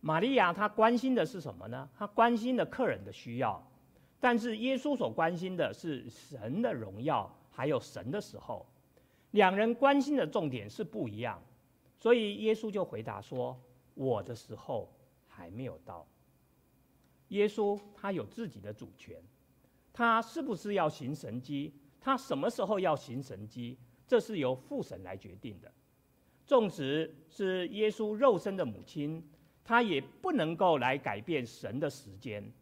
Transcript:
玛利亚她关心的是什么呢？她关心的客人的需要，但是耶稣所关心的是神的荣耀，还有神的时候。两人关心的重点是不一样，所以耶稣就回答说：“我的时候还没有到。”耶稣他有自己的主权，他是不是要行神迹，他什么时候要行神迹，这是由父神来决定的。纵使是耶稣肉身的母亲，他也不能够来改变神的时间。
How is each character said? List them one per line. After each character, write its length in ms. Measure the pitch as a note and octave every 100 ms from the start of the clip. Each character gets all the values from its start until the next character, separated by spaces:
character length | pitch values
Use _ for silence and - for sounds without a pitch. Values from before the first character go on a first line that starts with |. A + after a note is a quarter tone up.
玛 200 | D3+ D#3
利 160 | A3 C4+
亚 160 | F#3
她 140 | E3+ G#3
关 280 | G#3 A3 A#3+
心 180 | C4
的 120 | B3 D#3+
是 140 | F#3
什 120 | D#3
么 140 | F2+ G2
呢？ 200 | A#2+ C#3
她 120 | - G3+
关 280 | - A#3
心 220 | A#3 A#3 B3
的 80 |
客 220 | E3 - A#3
人 180 | G#2+
的 80 | G2
需 260 | F#2+ - A#2+
要， 240 | B2 F#2 - - _ - _ _
但 180 | B3 A#3+
是 180 | A#3 A3
耶 200 | A#3+ C4
稣 180 | D4 C#4
所 140 | C#3+
关 260 | A2 E3 F3
心 200 | F#3 F#3
的 180 | C3+
是 340 | G2 E3+ C#3 A#2+
神 540 | - - C3+ G#2+ D#3+
的 100 | A#3+
荣 300 | D#3+ G#2+ G2+
耀， 280 | C3 C3 G2 - -
还 160 | - C3+
有 120 | C3+
神 320 | - - F#2+
的 100 | F#3+
时 180 | G#3 G#2
候。 260 | - A2+ - _ _ _ _ _ _
两 220 | G3+ F#3+
人 200 | G3 A3
关 260 | A#3+ C#4 C#4+
心 160 | C4+ C#4+
的 100 | D#3
重 220 | G#3+ D#3+
点 220 | B2+ G2+
是 120 | -
不 240 | D3 G#3+ C3+
一 120 | G2+
样， 240 | A#2 F2+ - - _ _ _ _
所 160 | A#3
以 220 | A#3+ G#3+ G3+
耶 180 | A3
稣 160 | A3 A3
就 120 | G3+
回 200 | F3+ A2
答 180 | A2+ G2+
说 400 | G#2+ B2+ B2 B2+ - - _
：“我 280 | - C3 A2+
的 120 | G2
时 200 | A#2 -
候 340 | G#2+ - B2 - - _ _ _
还 240 | - E2+
没 140 | G2+
有 140 | C3 D#2+
到。” 220 | - F2 D#2 _ _ _ _ _ _ _ _ _ _ _ _
耶 180 | G3 G#3
稣 320 | G#3 G3+ G#3 -
他 160 | - G3
有 140 | F#3
自 240 | G#2 - A3+
己 100 | A#2
的 140 | G2
主 180 | G#2 A2 -
权， 240 | - E2 F2 _ _ _ _ _ _
他 300 | - A#3 A3+
是 180 | A3+ E4
不 160 | C4+ F#3+
是 160 | G#3
要 160 | G3+ D#3
行 260 | D#3 B2+
神 240 | D3+ C3 A2+
迹， 320 | B2 C#3+ D3 - - _
他 160 | - C4
什 200 | - C#3
么 120 | F3
时 160 | A#3
候 160 | G3 G#3
要 160 | F#3 D3
行 260 | - B2
神 240 | C#3 G2 G#2
迹， 300 | - A#2+ B2+ - _ _
这 120 | A#3+
是 200 | - G#3
由 160 | C3
父 280 | C3 - C#4+
神 200 | F#3 -
来 120 | F#2+
决 200 | F#2+ G2 F2+
定 240 | - F#2+
的。 100 | - _ _ _ _ _ _ _ _
纵 240 | C4+ G#3+
使 440 | - C3+ D3 D#3+ - -
是 400 | - G3 F#3 F3+
耶 220 | G3+ G#3+
稣 240 | G#3 G#3+
肉 240 | G#3+ C4+ G3+
身 180 | - F#3+
的 80 |
母 180 | D3 G2 -
亲， 360 | - D3 D#3+ D#3+ - - _
他 200 | - A#3
也 180 | A#3 D3
不 320 | C3 - -
能 240 | D4+ D#3+ E3
够 220 | F#3+ D#3
来 180 | B2 C#3
改 240 | B2+ G#2
变 240 | A2+ D#3
神 340 | A#2 - - A#2
的 120 | D3+
时 260 | - G#2+ G2
间。 340 | A#2+ G#2 G2+ -